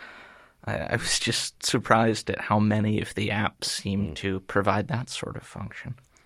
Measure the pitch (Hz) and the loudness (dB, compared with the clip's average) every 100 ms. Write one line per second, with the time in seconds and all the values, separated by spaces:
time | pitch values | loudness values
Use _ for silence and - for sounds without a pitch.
0 | - - - - - _ - - - - | -20 -20 -20 -20 -20 _ -6 -4 -2 -2
1 | - - - - - - - 127 - 113 | 0 -2 0 -2 -2 -6 0 0 4 6
2 | 113 107 - 98 - 107 107 107 104 107 | 6 2 -2 -4 2 4 4 4 2 0
3 | - - 107 104 107 - - - 101 98 | -2 -2 -2 0 -2 -2 -6 -4 -2 -2
4 | 101 76 98 95 - 101 95 101 101 143 | -2 -2 -2 -2 0 2 4 2 0 -4
5 | - - - - - 85 101 - - 123 | -4 -8 -8 -10 -12 -12 -12 -10 -12 -12
6 | _ _ | _ _